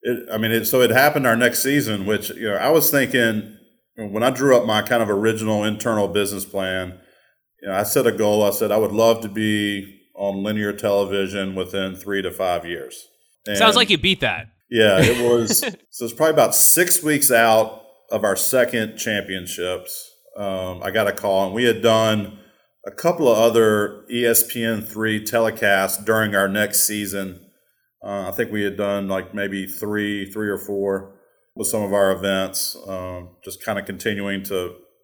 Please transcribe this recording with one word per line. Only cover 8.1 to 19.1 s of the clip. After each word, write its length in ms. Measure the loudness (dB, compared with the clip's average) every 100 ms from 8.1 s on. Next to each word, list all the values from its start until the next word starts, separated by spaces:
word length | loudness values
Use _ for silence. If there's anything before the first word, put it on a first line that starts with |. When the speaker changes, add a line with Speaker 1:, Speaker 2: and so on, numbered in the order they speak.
Speaker 1:
goal. 320 | 2 2 4
I 60 | 2
said, 220 | 0 0
"I 60 | 2
would 140 | 0
love 300 | 2 4 2
to 80 | -2
be 720 | -4 0 0 0 -4 -8 -20 _ -6
on 280 | -4 -4
linear 300 | -4 -2 -4
television 800 | -2 0 2 2 -2 -2 -4 -6 -6
within 400 | -6 -6 -6 -8
three 260 | -6 -4
to 80 | -4
five 340 | -4 -2 -2 -4
years." 420 | -10 -10 -16 -20 _ _ _ -6
Speaker 2:
Sounds 160 | 2
Speaker 1:
And 140 | 4 4
Speaker 2:
like 140 | 2
you 80 | 2
beat 220 | 2 0
that. 260 | -2 -4 -12 _ _
Speaker 1:
Yeah, 280 | 4 6 6
it 280 | 4 4 2
was, 300 | 2 2 0
Speaker 2:
<laughs> 300 | -2 -8 _
Speaker 1:
so 160 | -10 -10
it's 80 |
probably 180 | 0 2
about 240 | 4 4 6
six 480 | 4 6 4 2
weeks 260 | 2 2 4
out 540 | 4 6 4 2 -4 -20 _ _
of 140 | -2
our 120 | 0 0
second 600 | 2 2 2 0 -4 -4
championships. 1120 | -4